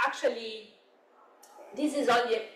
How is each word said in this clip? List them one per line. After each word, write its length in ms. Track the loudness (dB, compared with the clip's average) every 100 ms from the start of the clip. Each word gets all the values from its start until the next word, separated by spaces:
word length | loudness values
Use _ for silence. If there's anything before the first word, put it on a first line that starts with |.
| -2
actually 680 | 0 -2 -2 -6 -10 -14 -20 _ _ _ _ -20 -20 -20 -20 -14 -4
this 200 | -2 0
is 120 | 4
only 280 | 4 4 0
a 80 | -4